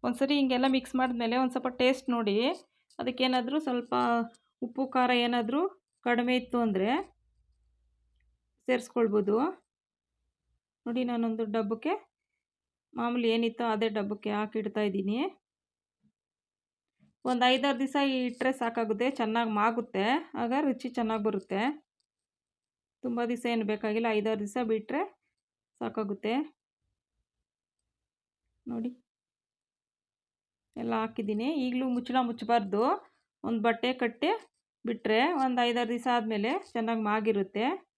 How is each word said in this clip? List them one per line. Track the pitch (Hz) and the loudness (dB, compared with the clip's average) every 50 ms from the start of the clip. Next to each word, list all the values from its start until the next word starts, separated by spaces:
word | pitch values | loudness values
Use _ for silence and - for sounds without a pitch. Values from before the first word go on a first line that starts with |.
| - | -2
ಒಂದ್ಸರಿ | 240 240 - 269 269 294 285 | -2 0 0 2 2 4 4
ಹಿಂಗೆಲ್ಲ | 277 254 254 247 254 269 262 | 4 4 4 2 4 4 2
ಮಿಕ್ಸ್ | 262 254 - - 254 | 2 0 0 0 0
ಮಾಡಿದ್ಮೇಲೆ | 254 254 247 233 240 226 233 254 | 0 0 0 0 0 0 2 2
ಒಂದು | 262 254 247 | 2 2 0
ಸ್ವಲ್ಪ | 254 247 254 247 - | -2 -4 -4 0 4
ಟೇಸ್ಟ್ | 247 254 262 254 - - 240 | 4 4 4 2 0 -2 0
ನೋಡಿ, | 233 233 208 196 208 240 277 359 - - _ _ _ _ _ - - | 0 2 2 2 2 2 2 0 -2 -8 _ _ _ _ _ -10 -6
ಅದಕ್ಕೇನಾದರೂ | 247 247 247 247 254 262 254 254 240 240 277 311 302 285 | -4 -4 -2 0 0 2 2 0 0 0 -2 -2 0 0
ಸ್ವಲ್ಪ | 247 247 240 - 254 247 247 240 233 233 233 233 - _ _ _ _ _ - | -2 -2 -2 0 0 2 2 2 2 2 0 -2 -8 _ _ _ _ _ -8
ಉಪ್ಪು | 233 - - 269 262 - | -8 -4 -4 -4 -2 2
ಖಾರ | 254 254 247 247 240 240 | 2 2 4 4 2 2
ಏನಾದರೂ | 240 240 240 233 214 247 294 349 381 - _ _ _ _ _ _ | 2 2 0 0 0 0 0 0 -2 -4 _ _ _ _ _ _
ಕಡಿಮೆ | 240 240 240 240 247 254 254 | 0 0 2 2 2 0 0
ಇತ್ತು | 254 254 - 240 233 | 0 0 -2 0 0
ಅಂದರೆ | 226 202 190 190 220 262 339 381 - _ _ _ _ _ _ _ _ _ _ _ _ _ _ _ _ _ _ _ _ _ _ _ _ _ _ _ _ _ _ _ - | 2 2 2 2 2 0 0 -2 -6 _ _ _ _ _ _ _ _ _ _ _ _ _ _ _ _ _ _ _ _ _ _ _ _ _ _ _ _ _ _ _ -2
ಸೇರಿಸ್ಕೊಳ್ಬೋದು. | 254 247 240 - - 247 226 214 196 214 196 202 208 226 277 339 - - _ _ _ _ _ _ _ _ _ _ _ _ _ _ _ _ _ _ _ _ _ _ _ _ _ | -2 -2 -2 -4 0 0 2 4 4 2 2 2 2 2 2 0 -2 -6 _ _ _ _ _ _ _ _ _ _ _ _ _ _ _ _ _ _ _ _ _ _ _ _ _
ನೋಡಿ, | 247 233 254 254 240 | -4 -2 -2 -2 -2
ನಾನೊಂದು | 240 233 233 233 220 220 226 208 208 | 0 0 0 0 0 -2 -4 -2 0
ಡಬ್ಬಕ್ಕೆ | 226 220 202 226 226 - 302 370 415 - _ _ _ _ _ _ _ _ _ _ _ _ _ _ _ _ _ - 247 | -2 0 0 -4 -2 -2 -2 -2 -2 -6 _ _ _ _ _ _ _ _ _ _ _ _ _ _ _ _ _ -8 -4
ಮಾಮೂಲಿ | 233 240 240 247 233 226 220 | -4 -2 0 2 2 2 2
ಏನಿತ್ತೋ | 233 233 226 226 - 240 233 | 4 2 0 0 0 0 0
ಅದೇ | 220 214 226 226 208 | 2 2 0 0 0
ಡಬ್ಬಕ್ಕೆ | 214 196 202 208 208 - 214 208 | 0 -2 -2 -4 -6 -4 -4 -2
ಹಾಕಿಡ್ತಾ | 208 214 208 - 220 208 214 208 214 214 208 | -2 -4 -2 -4 -4 -4 -2 -2 0 0 0
ಇದ್ದೀನಿ. | 190 196 190 196 208 247 302 370 - _ _ _ _ _ _ _ _ _ _ _ _ _ _ _ _ _ _ _ _ _ _ _ _ _ _ _ _ _ _ _ _ _ _ _ _ _ _ 254 | 0 0 -2 0 0 0 -2 -4 -4 _ _ _ _ _ _ _ _ _ _ _ _ _ _ _ _ _ _ _ _ _ _ _ _ _ _ _ _ _ _ _ _ _ _ _ _ _ _ -2
ಒಂದು | 254 240 247 247 254 | 0 2 4 4 4
ಐದಾರು | 254 233 285 269 233 | 4 2 0 0 0
ದಿವಸ | 277 262 - 285 277 277 262 254 247 | -2 -2 0 2 2 2 2 0 0
ಇಟ್ಟರೆ | 247 247 - - 262 262 - | -2 -2 0 0 0 0 0
ಸಾಕಾಗುತ್ತೆ, | 247 233 233 240 226 208 214 202 240 262 269 - | -4 -4 -2 -2 -2 -2 0 0 0 -2 0 0
ಚೆನ್ನಾಗಿ | 233 220 220 233 233 226 214 208 | -2 0 0 0 0 0 0 2
ಮಾಗುತ್ತೆ, | 208 226 226 240 233 - - 190 196 220 262 320 320 - - - | 2 2 2 0 -6 -4 -2 0 2 2 2 0 -2 -6 -6 -4
ಆಗ | 233 233 247 277 302 | -2 0 0 0 0
ರುಚಿ | 277 254 254 - 254 240 - | 0 -2 -2 -6 -6 -4 -2
ಚೆನ್ನಾಗಿ | 233 220 220 220 202 214 | -2 0 0 0 0 0
ಬರುತ್ತೆ. | 202 196 - _ 190 196 220 269 294 302 _ _ _ _ _ _ _ _ _ _ _ _ _ _ _ _ _ _ _ _ _ _ _ _ - | -2 -2 -4 _ -2 0 0 -2 -2 -4 _ _ _ _ _ _ _ _ _ _ _ _ _ _ _ _ _ _ _ _ _ _ _ _ -6
ತುಂಬ | 254 240 233 240 233 | -4 -2 -2 -2 -2
ದಿವಸ | 247 233 247 240 233 | -2 -2 -2 -2 0
ಏನು | 226 214 202 | 0 0 -2
ಬೇಕಾಗಿಲ್ಲ, | 214 214 - 214 214 226 226 233 220 214 | -2 -2 -2 -2 0 0 0 0 0 0
ಐದಾರು | 208 220 220 202 208 | 0 0 -2 -2 -4
ದಿವಸ | 196 - 254 247 220 | -4 -4 -4 0 0
ಬಿಟ್ಟರೆ | 220 220 220 - 254 294 381 381 - _ _ _ _ _ _ _ _ _ _ _ _ _ | 0 -2 -2 -4 -4 -4 -4 -4 -8 _ _ _ _ _ _ _ _ _ _ _ _ _
ಸಾಕಾಗುತ್ತೆ. | 240 226 226 226 214 196 208 196 - 208 233 269 302 302 _ _ _ _ _ _ _ _ _ _ _ _ _ _ _ _ _ _ _ _ _ _ _ _ _ _ _ _ _ _ _ _ _ _ _ _ _ _ _ _ _ _ _ | -8 -6 -4 -4 -4 -4 -6 -4 -4 -2 -2 -2 -2 -4 _ _ _ _ _ _ _ _ _ _ _ _ _ _ _ _ _ _ _ _ _ _ _ _ _ _ _ _ _ _ _ _ _ _ _ _ _ _ _ _ _ _ _
ನೋಡಿ, | 254 240 233 226 247 247 _ _ _ _ _ _ _ _ _ _ _ _ _ _ _ _ _ _ _ _ _ _ _ _ _ _ _ _ _ _ _ _ _ _ _ _ 240 | -8 -8 -6 -6 -8 -10 _ _ _ _ _ _ _ _ _ _ _ _ _ _ _ _ _ _ _ _ _ _ _ _ _ _ _ _ _ _ _ _ _ _ _ _ -8
ಎಲ್ಲ | 233 233 233 226 | -4 -2 -2 -2
ಹಾಕಿದ್ದೀನಿ. | 220 220 220 - 214 202 214 208 226 269 330 294 254 | -2 -4 -4 -6 -4 -2 -2 -2 -2 -2 -2 -2 -2
ಈಗಲೂ | 254 247 254 262 262 247 | -2 -2 -2 -2 0 -2
ಮುಚ್ಚಳ | 247 247 - 247 262 254 233 | -2 -4 0 0 0 0 0
ಮುಚ್ಚಬಾರ್ದು, | 233 233 220 220 233 233 202 190 196 202 233 277 370 403 - - _ _ _ _ _ _ - - | -4 -6 0 2 2 2 2 2 0 2 2 2 0 -2 -4 -16 _ _ _ _ _ _ -6 -4
ಒಂದು | 233 226 208 | -4 0 2
ಬಟ್ಟೆ | 233 226 233 - 247 254 254 | 0 0 2 0 -2 -2 0
ಕಟ್ಟಿ | 247 240 240 - - 320 440 440 - _ _ _ _ _ _ _ _ 226 | -2 -4 -2 0 0 0 0 0 -4 _ _ _ _ _ _ _ _ -6
ಬಿಟ್ಟರೆ | 233 233 _ 226 214 220 262 320 359 285 269 | -6 -4 _ 2 2 4 4 2 2 0 0
ಒಂದು | 262 247 247 240 240 | 0 2 2 2 2
ಐದಾರು | 233 240 240 226 240 | 2 0 0 0 -2
ದಿವಸ | 240 240 254 240 | -2 0 2 2
ಆದಮೇಲೆ | 240 220 220 220 208 202 226 294 392 - - | 2 2 0 -2 0 0 0 -2 -2 -4 -4
ಚೆನ್ನಾಗಿ | - 240 226 220 233 220 214 208 | -4 -2 -2 0 0 0 0 0
ಮಾಗಿರುತ್ತೆ. | 208 220 208 220 220 202 196 190 - 202 220 269 370 381 - _ _ | 0 0 2 2 2 2 0 -2 -2 -2 0 0 -2 -4 -8 _ _